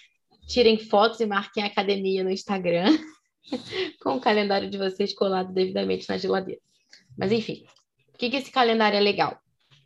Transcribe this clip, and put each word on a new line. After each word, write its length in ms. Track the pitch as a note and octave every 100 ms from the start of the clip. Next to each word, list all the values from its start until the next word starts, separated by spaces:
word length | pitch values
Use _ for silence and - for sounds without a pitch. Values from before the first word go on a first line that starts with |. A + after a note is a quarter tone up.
| - _ _ _ -
Tirem 320 | - A3 A3
fotos 420 | - G3+ A3 A3+
e 60 | A3
marquem 360 | G3+ G3+ -
a 40 | G#3
academia 560 | G#3 G3 G3 F#3+ F#3+
no 80 | F#3
Instagram, 680 | G3 - G3 F3 E3+ F#3+ D#4 - - _ _
<laughs> 580 | _ B3+ - F#4 F4 -
com 140 | - C4+
o 40 |
calendário 480 | B3+ G#3+ G3+ G3 G3
de 80 | G3
vocês 380 | G3 F#3+ G3+
colado 400 | - G3 F#3 F#3
devidamente 520 | F#3 F#3 G3 F#3+ F#3 -
na 100 | F#3+
geladeira. 420 | F#3 F#3+ F#3 - _ _ _ - _ -
Mas, 160 | F#3
enfim, 320 | A3+ A3 - - _ _ _ _
por 80 | _
que 100 | B3
que 80 | C4+
esse 140 | C4+
calendário 460 | - A#3+ A3+ G#3+ G3+
é 40 |
legal? 380 | G3+ G3+ D3+ - _ _ _ _